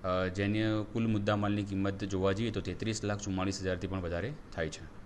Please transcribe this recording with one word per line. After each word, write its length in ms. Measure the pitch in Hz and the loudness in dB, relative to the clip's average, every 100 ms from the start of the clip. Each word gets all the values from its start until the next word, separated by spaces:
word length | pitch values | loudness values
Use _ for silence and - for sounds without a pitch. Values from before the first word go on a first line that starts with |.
અ, 240 | 92 92 92 | 2 2 2
જેની 320 | 92 101 104 110 110 104 | 2 2 2 2 0 0
કુલ 140 | 113 113 | 0 2
મુદ્દામાલની 560 | 107 101 104 104 104 | 2 2 2 2 0
કિંમત 400 | 101 98 98 98 | 0 2 0 0
જોવા 280 | 104 98 95 | -2 2 4
જઈએ 200 | 98 117 | 4 0
તો 100 | 101 | 0
તેત્રીસ 420 | 92 87 104 110 | -4 -2 -2 -2
લાખ 140 | 101 104 | -2 -2
ચુમ્માલીસ 440 | 101 92 95 95 | -2 0 0 0
હજારથી 260 | 95 90 92 | -2 -2 -2
પણ 140 | 95 | -2
વધારે 320 | 87 85 104 151 - - | -2 -2 -4 -6 -10 -4
થાય 140 | 82 | -4
છે 340 | - - - | -4 -14 -14